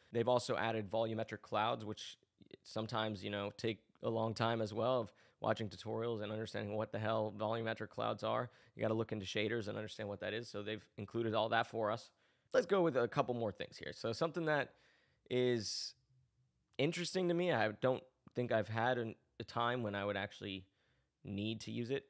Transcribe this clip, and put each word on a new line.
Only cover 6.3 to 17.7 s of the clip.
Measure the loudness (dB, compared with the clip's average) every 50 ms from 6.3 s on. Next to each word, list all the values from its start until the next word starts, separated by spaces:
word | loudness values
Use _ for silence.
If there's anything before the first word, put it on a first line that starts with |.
understanding | -4 -4 -4 -4 -4 -4 -4 -2 -2
what | -2 -2 -2 -2
the | -2
hell | 0 2 2 2 2 0 -2
volumetric | -2 0 0 0 0 0 -2 -2 -4 -6 -6
clouds | -4 -2 -2 -2 -2 -2 0
are. | 0 0 0 0 -2 -8 -14 -20 -20 _
You | -2 0
gotta | 2 2
look | 2 0 0 -2
into | -4 -4
shaders | -2 -2 0 0 0 0 -2 -2 -4
and | -4
understand | -6 -6 -8 -8 -8 -6 -6
what | -6 -4
that | -4 -4 -4
is. | -4 -6 -6
So | -8 -6 -6
they've | -4 -6 -6 -8 -12 _
included | -10 -8 -4 -2 0 2 2 4
all | 4 4 4
that | 4 4 4
for | 2 0 0 0 0
us. | 0 -2 -4 -10 _ _ _ _ _ _ _ _ 2
Let's | 4 4
go | 6 4 4 6
with | 4 4
a | 4 2 4
couple | 4 2 2 2 0
more | 0 -2 -2 -2
things | -4 -8 -10 -10
here. | -10 -10 -10 -8
So | -4 -2 -2 0
something | 0 0 0 0 0 0
that | 2 2 2 2 0 -6 _ _ _ _ _ _ _ _ _ _ 0
is | 2 4 6 6 4 2 2 -2 -4 -4 -6 -8 -10 _ _ _ _ _ _ _ _ _ _ _ _ _ _ _ _ 0
interesting | 2 2 2 0 -2 -2 0 0 2 2
to | 2
me, | 2 4 4 4
I | 4 4 2